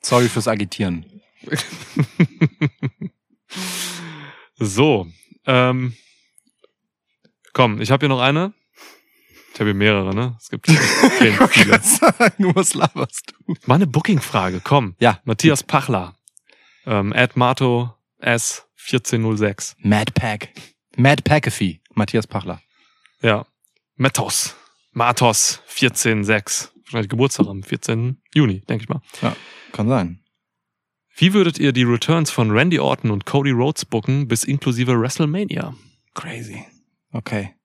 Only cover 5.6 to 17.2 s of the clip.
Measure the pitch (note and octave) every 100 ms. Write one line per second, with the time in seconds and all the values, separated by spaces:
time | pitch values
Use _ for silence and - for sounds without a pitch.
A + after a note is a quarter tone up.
5.6 | B2+ B2+ B2+ A2+ _ _ _ _ _ _
6.6 | _ _ _ _ _ _ _ _ _ -
7.6 | A#2+ G#2+ G#2+ C3 D3 C3 C3 D3 F#3+ -
8.6 | _ _ - - _ _ _ - _ -
9.6 | G#2+ G2 G#2 G2+ F#2+ G2 B2 A#2 - -
10.6 | - D#3 C#3 - C4+ - - G#2 B3+ -
11.6 | G3+ A3+ - - E4 - A3+ - F#3+ F3
12.6 | F#3 D#3 - - B2+ - - _ - E3
13.6 | - C3+ F#3 C3+ F#3+ E3+ - A2 F#2 F#2
14.6 | - C#3+ G#2+ - A#2+ G2 - A2+ D#3+ C#3+
15.6 | - D3 C3+ G#2+ F2+ - _ _ _ _
16.6 | _ _ - G#2 G2+ A#2